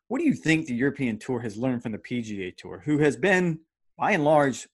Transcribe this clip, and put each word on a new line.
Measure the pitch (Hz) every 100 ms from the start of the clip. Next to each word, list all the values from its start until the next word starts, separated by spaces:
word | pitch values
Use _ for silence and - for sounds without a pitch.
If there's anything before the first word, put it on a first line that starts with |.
| -
what | 262
do | 330
you |
think | - 151 160 156
the |
European | 120 139 135 127 107
Tour | - 123
has | 117 104
learned | 131 120
from | 120
the | 101
P | - 123
G | 107 101
A | 92
Tour, | - 92 90 143
who | 147
has | 147 123
been, | 185 185 180 160 _ _ _ -
by | 135
and | 196
large, | 147 156 139 117 -